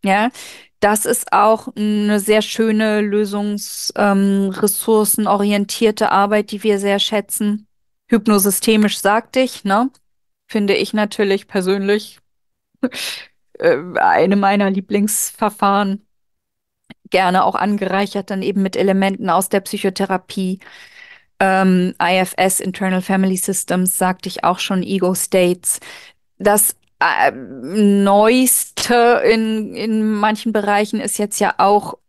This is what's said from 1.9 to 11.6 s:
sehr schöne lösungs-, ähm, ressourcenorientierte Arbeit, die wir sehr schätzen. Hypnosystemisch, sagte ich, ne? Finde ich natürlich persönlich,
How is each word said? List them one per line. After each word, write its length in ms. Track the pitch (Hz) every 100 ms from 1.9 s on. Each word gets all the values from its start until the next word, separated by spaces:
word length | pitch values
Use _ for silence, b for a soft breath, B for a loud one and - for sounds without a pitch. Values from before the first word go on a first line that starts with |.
| 214 208 208
sehr 220 | 202 214
schöne 580 | 208 - 226 214 220 208
lösungs-, 920 | 208 208 208 208 208 208 - - - -
ähm, 540 | 202 196 196 196 196
ressourcenorientierte 1600 | 185 214 - - 220 208 - 208 196 202 208 202 - 220 214 214
Arbeit, 400 | 196 202 208 208
die 120 | 208
wir 160 | 220 202
sehr 200 | 202 202
schätzen. 680 | - 214 202 - 208 208 _ _ _ _ _
Hypnosystemisch, 920 | 233 214 208 196 190 - 220 214 -
sagte 420 | 196 214 226 262
ich, 240 | 254 -
ne? 260 | 202 202 254 _ _ _ _ _ _
Finde 280 | 220 202
ich 180 | 196 208
natürlich 540 | 214 208 - 202 196 -
persönlich, 680 | 202